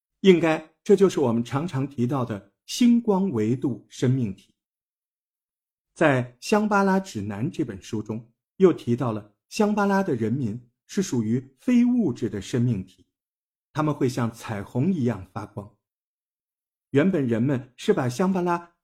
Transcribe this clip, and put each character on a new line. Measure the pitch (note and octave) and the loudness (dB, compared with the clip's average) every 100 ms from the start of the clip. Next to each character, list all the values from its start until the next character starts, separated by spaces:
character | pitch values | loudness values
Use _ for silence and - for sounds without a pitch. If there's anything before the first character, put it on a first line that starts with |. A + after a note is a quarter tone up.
| _ _ | _ _
应 | F#3+ E3+ | 6 6
该 | D#3+ D#3+ - _ | 6 0 -4 _
这 | - | 2
就 | F#3+ F#3+ | 6 4
是 | F3 | 4
我 | B2+ | 2
们 | A#2 | 0
常 | A#2+ C#3 F3 | -2 -4 -2
常 | C3 C#3 | -4 -4
提 | - B2 | -2 -2
到 | C#3+ A#2 | -2 -4
的 | G#2 - _ - | -8 -14 _ -8
星 | - A#3+ A#3 | 2 4 4
光 | A3+ F#3 G3 | 2 0 0
维 | A#2 G#2+ B2+ | 0 0 0
度 | C#3+ A2 - | -2 -6 -12
生 | - B2+ | -4 0
命 | C3 A2 F#2+ | 0 -2 -6
体。 | _ _ _ _ _ _ _ _ _ _ _ _ _ _ _ | _ _ _ _ _ _ _ _ _ _ _ _ _ _ _
在 | - D#3 C3 B2 - | 0 2 2 -2 -8
《香 | - G#3+ G#3 | 0 0 2
巴 | G3+ | 2
拉 | G3 F#3+ | 2 0
指 | F#3+ G#2+ | -2 -8
南》 | G2+ G2+ A#2 | -8 -6 -6
这 | - | -4
本 | B2+ F#2 | -8 -10
书 | - A2 | -10 -8
中， | A2 A2 - _ _ - | -8 -10 -14 _ _ 2
又 | F#3 | 2
提 | - - | 2 -2
到 | A#2+ B2 | -2 -2
了 | G#2+ - _ _ | -4 -10 _ _
香 | - G#3 | -2 0
巴 | G#3 G3+ | 2 2
拉 | G3 | 2
的 | F#3+ A#2 | 0 -2
人 | A2 | -2
民 | C#3 A2+ A#2+ - _ - | -2 -4 -6 -14 _ -10
是 | - | -6
属 | F#3 A#2+ | -4 -2
于 | G#2+ B2 - _ | -2 -2 -6 _
非 | - A#3+ A#3+ | 0 2 4
物 | B3 F3+ | 2 0
质 | - A2 | -2 -6
的 | G2+ | -6
生 | - B2+ | -4 0
命 | B2 G2 - | 0 -2 -6
体， | _ _ _ _ _ _ _ _ | _ _ _ _ _ _ _ _
他 | D#3 | -4
们 | D3+ C#3+ | -2 0
会 | C3+ | -2
像 | A#2+ A2+ | -2 -4
彩 | - - G2+ | -6 -10 -10
虹 | G2 B2 E3 | -6 -2 -2
一 | F3+ A#2+ | 0 -2
样 | G2+ F2 | -4 -8
发 | G#2 G#2 | -14 -12
光。 | - G2 _ _ _ _ _ _ _ _ _ _ _ _ | -14 -16 _ _ _ _ _ _ _ _ _ _ _ _
原 | C3+ F#3 | 0 2
本 | F3 B2+ | 0 0
人 | A2 | 0
们 | B2+ B2 - - | 0 -2 -6 -6
是 | - | -2
把 | F3 B2 | 0 -2
香 | B2 F#3+ | -2 -2
巴 | F#3 | 0
拉 | F3 F3 - _ | -2 -4 -8 _